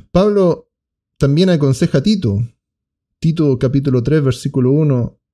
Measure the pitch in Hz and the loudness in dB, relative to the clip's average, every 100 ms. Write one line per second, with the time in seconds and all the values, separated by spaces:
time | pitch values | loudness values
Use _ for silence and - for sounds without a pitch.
0 | - 175 202 202 180 156 - _ _ _ | -4 0 2 2 0 -2 -8 _ _ _
1 | _ _ 139 147 190 170 143 135 170 143 | _ _ 0 2 2 2 0 0 0 0
2 | 170 214 117 101 120 - _ _ _ _ | 0 -2 -2 -2 -4 -10 _ _ _ _
3 | _ _ 160 160 147 127 135 139 139 131 | _ _ -4 0 0 0 0 0 0 0
4 | 123 156 139 123 143 139 127 143 156 127 | 0 0 0 -2 -4 -2 0 2 0 0
5 | 117 - _ | -4 -8 _